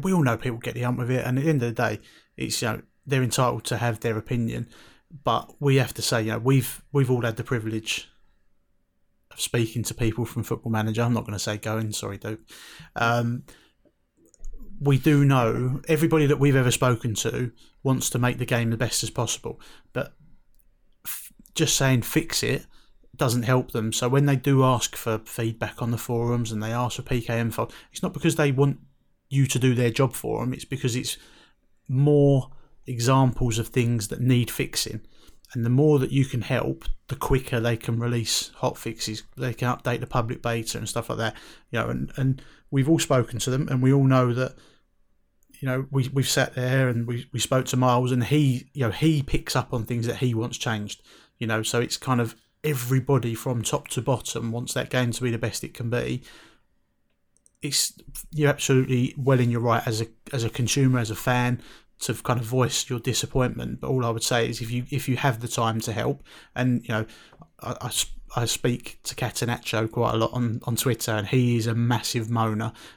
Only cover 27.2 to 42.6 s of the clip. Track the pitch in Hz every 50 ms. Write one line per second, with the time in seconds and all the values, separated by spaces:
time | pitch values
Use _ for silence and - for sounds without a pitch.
27.2 | 117 - 117 117 117 110 - - 113 - - - - _ - - 185 190 - 139
28.2 | - 160 160 165 147 143 127 135 143 143 139 - - _ _ _ _ _ _ _
29.2 | _ - 135 139 135 135 - 120 127 131 120 123 123 120 - - 135 123 - -
30.2 | - 110 110 113 117 127 131 - - - 131 135 - 123 113 127 143 - - -
31.2 | - - - - - _ _ _ _ _ _ _ _ - 127 135 143 147 147 143
32.2 | 143 139 139 131 - - - - - _ _ - - 127 127 117 117 135 135 135
33.2 | 131 123 - - 127 117 104 117 113 - - 131 117 117 120 110 101 - - -
34.2 | 123 131 127 123 117 - - - - - - - - - - 107 - - - -
35.2 | - - - - _ - - 120 117 117 123 135 151 151 147 131 131 - 135 139
36.2 | 131 - - 117 98 - 127 113 - 131 131 - - - - - _ - 131 -
37.2 | - - 139 131 - - 127 117 113 117 117 - - - 117 117 120 120 120 117
38.2 | 110 - - - - - - - 131 127 - - - 113 - - - 110 107 -
39.2 | - - - 135 131 123 113 - 123 123 123 - - 123 123 117 123 - - 123
40.2 | 113 117 - - - 117 117 117 113 - - 110 107 - - 120 - - 113 110
41.2 | 113 110 - - - - - - _ _ 120 110 117 120 123 123 139 - - 139
42.2 | 131 135 127 - - - - -